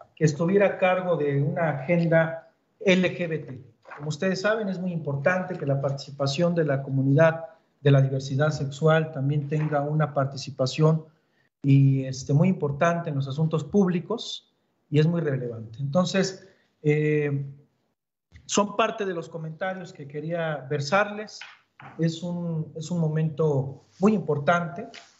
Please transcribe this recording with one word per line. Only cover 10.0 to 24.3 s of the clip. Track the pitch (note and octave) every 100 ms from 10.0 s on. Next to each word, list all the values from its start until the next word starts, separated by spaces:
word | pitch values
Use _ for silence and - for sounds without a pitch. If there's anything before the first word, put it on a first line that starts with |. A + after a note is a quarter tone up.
| C#3+
participación | C#3+ C3+ C#3 - C#3 C3 - D#3 D#3+ - _ _ _ _ _
y, | C#3+ C#3 C3+ C3+
este, | C3 C3 -
muy | D3 F#3
importante | E3+ C#3+ - E3+ E3+ D#3+
en |
los | C#3 C3+
asuntos | C#3+ D#3 D#3
públicos | - G3+ F3+ F3 - A#3 - - _ _ _ _ -
y | D3
es | D#3
muy | E3+
relevante. | D3+ B2+ A#2+ A2+ A2 -
Entonces, | C#3 F3+ F3+ F#3+ - - - _ _ _
eh, | D3+ D3+ D3+ D3+ D3 C#3+ C#3 - _ _ _ _ _ _ _ - -
son | - G3+ -
parte | A3 A3 G3
de |
los | E3+ D#3+
comentarios | E3 D#3+ D#3 F#3+ F#3 E3
que | - C#3
quería | D3 D#3+ E3+ D#3+ D3 C3+
versarles. | D3 C#3 G3 G#3 G#3 G#3+ - - - _ _ - -
Es | E3 E3
un, | F3 F3 E3+ D#3+ D3+
es | D#3+ D#3
un | F3
momento | D#3 D#3 D#3 - D#3 C3+ - - _ -
muy | G3+
importante. | G#3 D#3